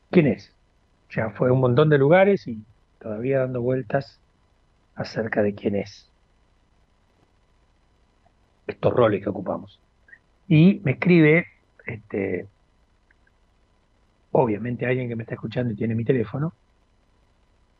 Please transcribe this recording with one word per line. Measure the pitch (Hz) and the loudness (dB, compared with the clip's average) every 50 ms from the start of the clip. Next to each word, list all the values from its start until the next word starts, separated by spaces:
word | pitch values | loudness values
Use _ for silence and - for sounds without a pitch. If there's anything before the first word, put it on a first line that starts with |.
| _ _ | _ _
¿quién | - 180 156 135 | 2 2 4 4
es? | 98 - - - _ _ _ _ _ _ _ _ _ _ _ _ | 2 -2 -6 -16 _ _ _ _ _ _ _ _ _ _ _ _
Ya | - - 113 107 | -8 -6 -6 -6
fue | 101 - 135 127 | -4 -2 0 2
a | 127 | 2
un | 131 | 2
montón | 131 123 123 135 156 156 | 2 2 4 4 4 4
de | 151 143 | 4 4
lugares | 135 143 170 185 196 202 196 185 - | 4 4 4 6 6 4 2 0 -2
y | 131 117 110 104 - _ _ _ _ _ _ | -8 -12 -12 -14 -18 _ _ _ _ _ _
todavía | - 113 107 104 120 131 135 135 | -12 -10 -8 -6 -4 -2 -2 0
dando | 131 127 127 123 | -2 -2 -4 -4
vueltas | 120 123 131 131 127 104 - 139 139 - - _ _ _ _ _ _ _ _ _ _ _ _ _ _ _ _ | -4 -2 -2 -4 -4 -4 -4 -4 -4 -6 -12 _ _ _ _ _ _ _ _ _ _ _ _ _ _ _ _
acerca | - 117 - - - 110 113 - 117 | -10 -10 -8 -6 -6 -6 -4 -2 -2
de | 104 104 101 | 0 -2 -2
quién | 104 - 110 101 101 | -4 -4 -4 -4 -4
es. | 92 - - - _ _ _ _ _ _ _ _ _ _ _ _ _ _ _ _ _ _ _ _ _ _ _ _ _ _ _ _ _ _ _ _ _ _ _ _ _ _ _ _ _ _ _ _ _ _ _ _ _ _ _ _ _ - | -4 -8 -12 -20 _ _ _ _ _ _ _ _ _ _ _ _ _ _ _ _ _ _ _ _ _ _ _ _ _ _ _ _ _ _ _ _ _ _ _ _ _ _ _ _ _ _ _ _ _ _ _ _ _ _ _ _ _ -14
Estos | - - - - | -8 -4 -2 0
roles | - - 120 110 104 95 - | 2 4 2 2 2 0 -4
que | - | -6
ocupamos. | - 104 92 - 85 82 98 104 - _ _ _ _ _ _ _ - - _ _ _ _ _ - | -8 -6 -6 -8 -8 -8 -10 -14 -20 _ _ _ _ _ _ _ -20 -20 _ _ _ _ _ 2
Y | 175 151 160 185 202 - - | 4 6 6 6 4 2 0
me | 147 | -4
escribe, | 123 - - - 180 170 156 151 151 170 175 - _ _ _ _ _ _ _ | -4 -2 2 4 4 6 6 6 6 4 2 -2 _ _ _ _ _ _ _
este, | - - 110 - - - 107 98 98 92 90 95 101 _ _ _ _ _ _ _ _ _ _ _ _ _ _ _ _ _ _ _ _ _ _ _ _ _ _ _ _ _ _ _ _ _ _ _ _ | -12 -12 -12 -10 -8 -6 -4 -4 -4 -4 -6 -8 -10 _ _ _ _ _ _ _ _ _ _ _ _ _ _ _ _ _ _ _ _ _ _ _ _ _ _ _ _ _ _ _ _ _ _ _ _
obviamente | - - 139 117 104 101 110 123 120 113 123 | 0 2 2 2 0 -4 -6 -6 -8 -4 -4
alguien | 120 127 127 127 120 | -2 -2 -2 -4 -6
que | 117 | -8
me | 113 113 | -8 -10
está | - 127 | -10 -12
escuchando | 113 - 120 110 123 123 120 110 | -10 -10 -8 -6 -6 -4 -4 -4
y | |
tiene | 101 113 113 113 | -4 -4 -4 -4
mi | 113 117 | -2 -2
teléfono, | - 139 127 110 - - 135 147 165 - _ _ _ _ _ _ _ _ _ _ _ _ _ _ _ _ _ _ _ _ _ _ _ _ _ | 0 0 -2 -2 -4 -6 -8 -8 -8 -8 _ _ _ _ _ _ _ _ _ _ _ _ _ _ _ _ _ _ _ _ _ _ _ _ _